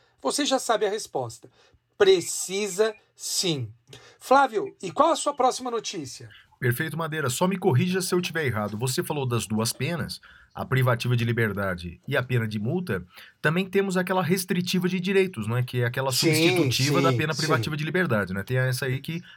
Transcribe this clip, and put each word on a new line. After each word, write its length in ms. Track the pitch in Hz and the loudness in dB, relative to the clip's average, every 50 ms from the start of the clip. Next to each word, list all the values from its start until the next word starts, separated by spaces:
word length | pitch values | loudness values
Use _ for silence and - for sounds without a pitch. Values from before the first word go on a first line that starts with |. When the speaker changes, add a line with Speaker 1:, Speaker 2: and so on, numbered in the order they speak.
| _ _ _ _ | _ _ _ _
Speaker 1:
você 240 | - 262 - - 294 | -4 -2 0 0 0
já 120 | - 269 | 2 0
sabe 280 | 247 - - 226 202 214 | 0 2 2 2 2 2
a 40 | 196 | 0
resposta. 600 | 208 220 - - - 143 127 113 - - - - _ _ _ _ _ _ _ _ _ | 0 -2 -6 -6 -6 -6 -6 -6 -8 -14 -20 -20 _ _ _ _ _ _ _ _ _
Precisa 960 | - 208 190 190 175 165 - - - - - 185 196 214 196 175 185 214 220 214 - _ _ _ | 4 6 6 6 6 4 -2 -6 -6 -6 -6 -4 -4 -4 -4 0 0 0 0 0 -6 _ _ _
sim. 560 | - - - - - - 180 156 135 117 104 - _ _ - - - - - - _ | -12 -8 -6 -4 -2 0 0 0 -2 -4 -8 -12 _ _ -20 -20 -20 -20 -20 -20 _
Flávio, 560 | - - 254 277 277 254 220 196 143 127 - - | 2 4 6 6 6 4 2 -2 -4 -4 -8 -10
e 100 | - 180 | -10 -6
qual 200 | 160 - 294 339 | 2 2 4 4
a 40 | 302 | 4
sua 180 | - - 294 294 | 2 0 -4 -2
próxima 360 | - 262 254 214 - 254 254 | 2 2 2 2 0 -6 -6
notícia? 600 | 233 226 190 - - 180 139 123 - - 120 107 - - - _ _ - | -6 -6 -6 -6 -8 -8 -10 -10 -12 -16 -18 -20 -20 -20 -20 _ _ -4
Speaker 2:
Perfeito, 380 | 139 120 117 - 160 160 151 | -2 -2 0 0 -4 -6 -4
Madeira. 320 | 165 165 156 156 156 143 123 | -6 -6 -4 -4 -2 -2 -2
Só 180 | 127 - 180 | 0 0 0
me 100 | 180 196 | 0 0
corrija 440 | 185 - 190 131 127 180 180 185 190 | 2 2 2 4 4 2 2 0 -2
se 120 | 180 - 185 | 0 0 0
eu 60 | 180 | 0
tiver 240 | 175 - 151 165 156 | -2 -2 -4 -2 -2
errado. 320 | 127 107 107 104 101 110 | -2 -2 -2 -2 -4 -4
Você 260 | 104 127 131 131 175 175 | -4 -4 -4 -2 -2 -4
falou 220 | - 160 147 135 | -4 -4 -4 -2
das 200 | 123 120 113 101 | -2 -2 -2 -2
duas 280 | 90 110 107 113 113 - | -2 -2 -2 -2 -2 -2
penas, 480 | - 127 156 175 151 101 82 - - _ - - - - _ - | -4 -4 -4 -4 -4 -6 -6 -8 -12 _ -20 -20 -20 -20 _ -10
a 120 | - - | -10 -4
privativa 500 | - 131 131 127 127 120 113 - 120 123 | 0 0 2 4 2 2 2 0 0 0
de 100 | 117 117 | 2 2
liberdade 760 | 117 113 117 113 107 98 98 101 95 90 87 85 87 90 - - | 0 2 2 2 0 0 -2 -2 -2 -4 -4 -8 -12 -14 -12 -8
e 80 | - 139 | -2 -2
a 80 | 139 127 | -2 0
pena 240 | 127 127 117 113 | 0 0 0 0
de 120 | 107 107 107 | 0 -4 -4
multa. 460 | 101 123 165 185 180 - 104 90 90 - - - - - _ _ | -4 -2 -2 -2 -2 -2 -4 -4 -6 -10 -18 -20 -20 -20 _ _
Também 280 | - 151 160 185 196 185 | -2 0 0 0 -2 0
temos 280 | 185 196 196 196 180 | 0 0 2 2 0
aquela 260 | 185 180 185 190 185 180 | 0 0 0 0 0 2
restritiva 640 | 139 185 190 - - 196 175 180 - - 185 180 | 2 0 0 0 -2 0 0 0 0 0 0 0
de 120 | 175 185 190 | 0 0 0
direitos, 480 | 175 196 196 196 190 185 - 113 101 | 0 2 2 2 2 2 0 -4 -2
não 100 | 110 117 | -2 0
é? 60 | 123 123 | 0 0
Que 180 | - - 123 | 0 0 0
é 40 | 120 | 0
aquela 260 | 117 120 135 135 135 | 0 0 0 -2 0
Speaker 1:
Sim, 220 | 123 - - 165 156 | 0 2 2 4 4
Speaker 2:
substitutiva 680 | 156 165 175 185 180 151 131 117 - 135 147 143 135 | 4 4 4 4 4 2 2 2 2 2 2 2 4
da 100 | 143 - | 4 4
Speaker 1:
sim, 60 | 127 | 2
Speaker 2:
pena 160 | 120 156 151 156 | 2 0 -2 -2
Speaker 1:
sim. 60 | - | -2
Speaker 2:
privativa 380 | 160 147 160 - - 156 156 | 0 0 0 0 0 -2 -4
de 60 | 147 151 | -4 -4
liberdade, 500 | 160 156 185 180 - 113 104 98 87 92 | -2 0 0 0 2 2 0 0 -2 -4
né? 100 | 98 98 | -6 -4
Tem 140 | - 127 | -2 0
essa 280 | 127 127 127 127 127 139 | 0 0 0 -2 -2 -2
aí 140 | 131 127 131 | -4 -4 -4
que 220 | - - 160 170 - - - | -6 -8 -8 -8 -10 -12 -10